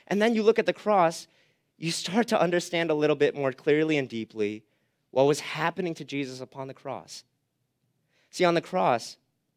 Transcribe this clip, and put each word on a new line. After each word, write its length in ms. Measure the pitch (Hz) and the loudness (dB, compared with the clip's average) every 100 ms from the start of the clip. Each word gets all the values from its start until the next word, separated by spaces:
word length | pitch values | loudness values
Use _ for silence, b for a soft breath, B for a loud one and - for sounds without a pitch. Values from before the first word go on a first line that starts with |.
| b | b
and 140 | 202 | 0
then 140 | 220 | 2
you 80 | 220 | 4
look 160 | 214 220 | 4 2
at 80 | 180 | 0
the 60 | |
cross, 540 | 170 208 202 165 165 - _ _ _ _ - | -2 2 4 4 0 -14 _ _ _ _ -10
you 140 | 165 | -6
start 380 | 165 - 196 233 | -6 -2 -2 2
to 120 | 220 | 2
understand 500 | 170 175 170 170 165 | 2 0 -2 -2 0
a 40 | |
little 220 | 151 151 147 | 2 2 2
bit 180 | 143 | 2
more 180 | 143 135 | 0 -4
clearly 460 | 123 - 147 156 151 | -2 0 2 2 0
and 100 | 127 | -2
deeply 540 | 117 107 110 104 107 _ _ _ _ _ | -6 -8 -4 -4 -4 _ _ _ _ _
what 160 | - 139 | 2 4
was 140 | 147 | 2
happening 540 | - 151 160 170 180 | -2 -4 -4 -4 -6
to 100 | 160 | -6
Jesus 360 | 139 139 131 127 | -8 -8 -8 -10
upon 280 | 127 135 135 | -14 -14 -14
the 60 | |
cross. 500 | 131 143 113 76 - _ _ _ _ _ _ _ _ _ _ _ | -14 -12 -12 -14 -20 _ _ _ _ _ _ _ _ _ _ _
See, 140 | - | 0
on 100 | 180 | 2
the 60 | 165 | 2
cross, 560 | - 185 180 120 - - _ _ _ | 0 0 2 0 -2 -18 _ _ _